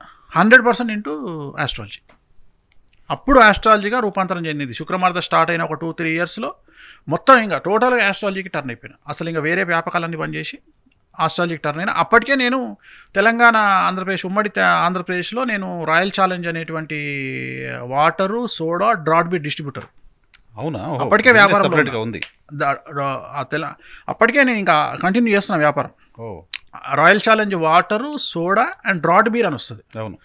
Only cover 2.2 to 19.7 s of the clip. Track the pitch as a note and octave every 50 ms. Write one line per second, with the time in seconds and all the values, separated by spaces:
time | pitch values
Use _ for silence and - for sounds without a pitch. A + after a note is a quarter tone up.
2.2 | _ _ _ - - - _ _ _ _ _ - _ _ _ _ - - D3+ -
3.2 | - C4+ C#4+ B3+ A3 G#3+ G3 - - A3 G#3+ G#3 G3 G#3 A#3 B3+ A3 G3+ F3+ G3
4.2 | F#3 F3 F#3 F3 E3 D#3 D3+ D3 C#3+ B2 A2 - D#3 - F3+ F#3 F3+ F3+ F3 F3+
5.2 | - - F3 E3 E3 E3 E3+ E3+ E3 D#3 D#3 D3 E3 E3 D#3 - E3+ D#3+ D#3+ E3
6.2 | F3 E3 - G#3+ A#3+ D4 - _ _ _ _ - - - - _ _ - D#3+ -
7.2 | - - C4 A#3+ A3 G3+ D#3+ C3+ - E3+ G3+ A3 B3 B3+ B3 A#3 G3+ G3+ F#3+ -
8.2 | G#3+ G3+ F#3+ F#3+ F#3 F#3+ - D3+ C#3 B2 A#2 - - - - _ _ D3 D3 -
9.2 | E3 E3+ E3 D#3+ D3 D#3+ F3 F#3+ F#3+ E3+ E3+ E3 E3 F3 - F3 E3+ E3 E3 D#3
10.2 | D#3+ D#3+ D3+ D#3 D#3 - - - _ _ _ _ _ _ _ _ _ _ _ -
11.2 | D#3+ D#3 - - F3 E3+ E3 - - D3+ D3 D#3+ F#3+ - - E3 F3 - - A#3
12.2 | A3+ C4+ C#4 C4+ B3 A#3+ B3+ C4 B3 A3 G3+ _ _ - - - - _ - G3
13.2 | G3+ A3+ A#3 A#3 A#3+ A#3 A3+ A3 G#3 G3+ G3 F#3 F3 F3+ F#3 F#3+ F#3 F#3+ F#3+ E3+
14.2 | - F3+ F#3+ G#3 G#3+ G#3 - G3 F#3 F3+ E3+ E3+ E3 F3 F#3 F#3 E3+ - F3+ F3+
15.2 | E3+ - G#3+ B3 C4 A#3+ G#3+ G3 F#3+ F#3 F3+ E3+ D#3 D#3 D#3+ E3+ F#3+ G3+ - G3+
16.2 | F#3+ F#3 F#3 F3 F3 E3+ E3+ E3 D#3+ D#3+ D#3+ D#3+ D#3 D3+ D#3 D3+ D3 D3 C#3+ C#3
17.2 | C3+ C3 C3 C3 B2+ C3 B2+ C3 C3 B2+ B2 B2 B2 B2 C3 C#3+ D3+ E3 E3 -
18.2 | F#3+ F#3+ A3 A#3+ B3 G#3+ - - D#3+ E3 F3 F3+ G3+ A3+ A3+ F3 D3+ D#3 D#3+ E3+
19.2 | E3+ E3+ F#3 E3+ C#3+ D3 - - D3+ C#3+